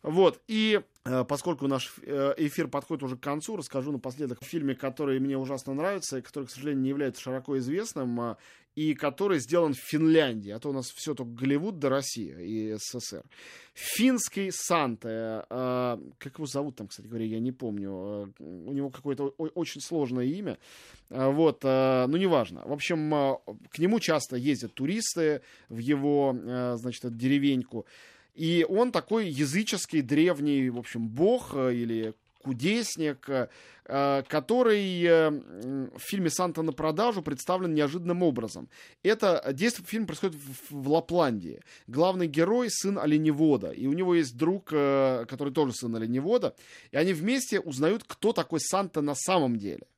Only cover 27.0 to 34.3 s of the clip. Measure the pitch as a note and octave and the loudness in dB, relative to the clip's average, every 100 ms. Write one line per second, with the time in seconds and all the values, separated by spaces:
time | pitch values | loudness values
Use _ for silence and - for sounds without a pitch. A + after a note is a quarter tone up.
27 | B2+ A#2 B2+ C#3+ C#3 C3+ A#2+ A#2 - - | -8 -2 2 4 4 2 -2 -8 -12 -20
28 | - - _ - D#3+ E3+ D#3 F#3+ B3 F#3+ | -20 -20 _ -4 0 2 4 2 2 0
29 | - A3+ G3+ C3+ C#3+ E3 A3 G3 - D#3+ | 0 0 0 0 0 0 0 -2 0 -2
30 | B2+ D3 E3+ D3+ D3 C#3 B2+ A#2+ A#2 A#2+ | 2 4 4 4 2 2 0 -4 -8 -6
31 | A2+ A#2 F#3 B3 - C#3+ B2+ A#2+ A#2 A2+ | -6 2 4 2 -2 -2 0 0 -2 -2
32 | A2 - _ _ C3+ A#2+ D3 A3+ A3+ - | -4 -8 _ _ -8 -2 0 0 -2 -2
33 | D3+ C3+ - C3+ A#2+ - - - - C#3 | -4 -4 -4 -2 -2 -8 -20 -20 -4 0
34 | C#3 C#3 - | 2 2 0